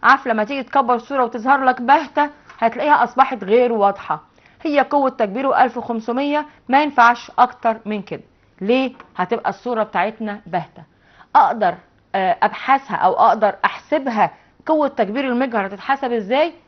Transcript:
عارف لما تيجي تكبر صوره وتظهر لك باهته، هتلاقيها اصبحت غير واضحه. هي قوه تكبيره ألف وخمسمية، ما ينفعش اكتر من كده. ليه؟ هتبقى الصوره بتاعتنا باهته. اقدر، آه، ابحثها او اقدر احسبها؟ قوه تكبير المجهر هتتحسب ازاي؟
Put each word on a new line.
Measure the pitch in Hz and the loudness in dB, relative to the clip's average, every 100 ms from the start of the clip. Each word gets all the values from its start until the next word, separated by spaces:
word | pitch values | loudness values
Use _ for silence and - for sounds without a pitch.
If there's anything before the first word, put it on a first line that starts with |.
عارف | 220 262 262 | 4 4 2
لما | 220 | -2
تيجي | 214 277 | -2 -4
تكبر | 254 277 240 247 | -2 -2 0 -2
صوره | 226 277 | -2 -2
وتظهر | 240 240 226 277 | -2 -2 0 2
لك | 262 254 | 2 -2
باهته، | 240 277 294 - 294 294 _ - | 2 2 2 -2 -4 -4 _ -2
هتلاقيها | 226 226 302 294 | -2 0 2 2
اصبحت | 247 - - 247 | 2 2 0 0
غير | 185 226 247 | 0 2 2
واضحه. | 226 202 196 - 156 _ _ _ _ | 2 0 0 -6 -8 _ _ _ _
هي | 330 285 | -2 0
قوه | 269 285 269 | 2 2 0
تكبيره | 262 220 202 269 - | -2 -4 -2 -2 2
ألف | 254 240 | 2 0
وخمسمية، | - 226 226 240 285 294 294 _ _ | -6 -8 -4 -4 -2 -2 -4 _ _
ما | 269 | 0
ينفعش | 302 285 233 240 - - | 0 2 2 2 -6 0
اكتر | 247 - 240 220 208 | 0 0 -4 -4 -6
من | 214 | -8
كده. | 196 151 - _ _ _ | -8 -14 -14 _ _ _
ليه؟ | 190 254 262 254 - - | -2 0 0 -6 -20 -8
هتبقى | 180 226 - | -4 -4 -4
الصوره | - 240 233 | -6 -6 -4
بتاعتنا | 214 196 190 220 214 208 196 | -4 -2 -4 -4 -10 -10 -8
باهته. | 175 160 - - _ _ _ _ 277 | -8 -8 -18 -20 _ _ _ _ 2
اقدر، | 196 226 196 180 _ _ _ 196 | 2 2 -2 -2 _ _ _ -4
آه، | 190 - | -2 0
ابحثها | - - - 269 - 202 | 0 -2 0 0 0 0
او | 185 | 0
اقدر | - 226 226 208 - - | 4 2 4 0 0 -4
احسبها؟ | - - 311 269 220 170 - _ _ - | -4 -4 -4 -2 -2 -2 -2 _ _ -2
قوه | 311 285 | 0 0
تكبير | 277 208 220 269 | -2 -4 -2 -2
المجهر | 240 269 226 196 | -2 -2 -2 -6
هتتحسب | 196 - 269 269 | -8 -4 -4 -2
ازاي؟ | 240 190 262 330 320 | -4 -2 0 0 -4